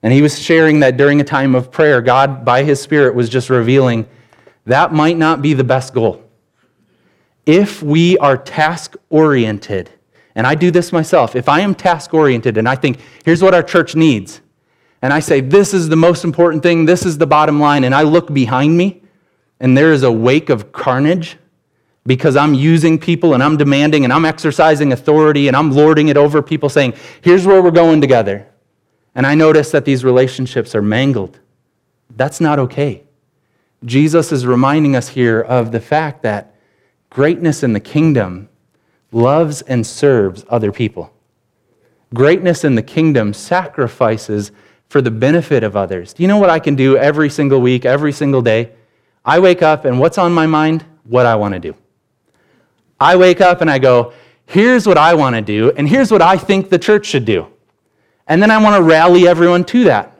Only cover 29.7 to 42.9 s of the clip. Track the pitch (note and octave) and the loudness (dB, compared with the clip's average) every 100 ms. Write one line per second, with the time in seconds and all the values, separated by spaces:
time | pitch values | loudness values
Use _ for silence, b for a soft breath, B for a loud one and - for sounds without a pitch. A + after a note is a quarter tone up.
29.7 | D3+ C3+ C3+ B2+ B2+ C3 B2+ B2+ B2+ A2 | -2 -2 -2 0 2 0 -4 -8 -6 -6
30.7 | A2 G#2 A2 C#3 A#2+ F#2+ _ _ _ _ | -4 -2 -2 -2 -2 -6 _ _ _ _
31.7 | _ _ _ _ A2 C#3 - D#3+ D3 B2+ | _ _ _ _ -6 -6 -2 -2 -2 -4
32.7 | - C#3+ G2 _ _ _ _ _ _ _ | -4 -6 -8 _ _ _ _ _ _ _
33.7 | _ A#2+ C3 D3+ E3 - C#3 B2 B2 C3+ | _ -4 0 2 0 -2 -4 -2 0 0
34.7 | D3+ D3 C3+ A#2 C3 A#2+ A2+ A2+ B2+ A2+ | 0 0 -2 -4 -2 0 0 -2 -4 -2
35.7 | A#2 - D3+ D#3 C3+ A2+ G#2 - _ _ | -6 -4 -4 -4 -8 -8 -8 -12 _ _
36.7 | _ _ _ _ - D3 F3 E3+ C#3+ C3 | _ _ _ _ -2 -2 0 -4 -2 -4
37.7 | G#2 - D3+ D#3+ C3+ F#2+ F#2 G#2 _ _ | -4 -4 -2 0 0 -4 -10 -20 _ _
38.7 | _ _ _ _ A#2 A#2+ D3+ D#3+ D3 - | _ _ _ _ -2 0 2 -2 -6 -6
39.7 | B2 A2 - C#3+ B2+ G2 F2+ - A#2 G#2+ | -6 -6 -2 0 2 0 -6 -6 -4 -4
40.7 | - A2 - D#2+ _ _ _ _ _ _ | -4 -8 -8 -18 _ _ _ _ _ _
41.7 | _ _ _ _ A#2 C#3 F#3 F#3 E3+ D#3 | _ _ _ _ 0 2 2 0 -2 -2
42.7 | A#2+ G#2+ | -2 -4